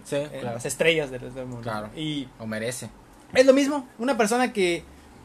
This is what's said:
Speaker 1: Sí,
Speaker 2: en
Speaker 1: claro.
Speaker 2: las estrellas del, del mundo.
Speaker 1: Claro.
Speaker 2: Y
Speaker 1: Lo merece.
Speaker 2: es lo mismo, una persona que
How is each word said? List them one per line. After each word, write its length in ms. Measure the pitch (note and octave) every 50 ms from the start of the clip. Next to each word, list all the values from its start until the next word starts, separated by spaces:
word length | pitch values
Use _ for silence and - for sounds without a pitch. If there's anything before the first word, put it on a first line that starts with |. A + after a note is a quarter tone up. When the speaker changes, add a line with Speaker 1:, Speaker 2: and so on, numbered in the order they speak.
| B2
Speaker 1:
Sí, 100 | - D3 C#3+
Speaker 2:
en 120 | D3 D3 C#3 C3+
Speaker 1:
claro. 140 | C3 A#2+ A#2
Speaker 2:
las 100 | A#2+ -
estrellas 440 | D3+ - - E3 E3 E3 D#3 D3 C3
del, 220 | C3 B2 B2+ B2+ B2
del 120 | C3 B2+
mundo. 160 | B2+ B2 A#2
Speaker 1:
Claro. 280 | A#2 A#2 G#2+ G#2+ G#2+ G#2+ A2
Speaker 2:
Y 320 | D#3+ D#3 D#3 D3+ D3 C3 B2 - -
Speaker 1:
Lo 60 | A2+ A2
merece. 420 | A2 G#2+ A2 A#2+ B2+ - A#2+ A2 - - - - - - - - -
Speaker 2:
es 120 | B3 C4
lo 80 | C4+ C4
mismo, 340 | C#4 C#4+ C4+ D4 C#4+ B3+ - - -
una 180 | A3+ C4 C#4 G#3+
persona 340 | A3+ G3+ A3+ B3 B3+ B3 A#3+
que 300 | G#3 F#3 F3 E3+ D#3+ - - - - - - - - -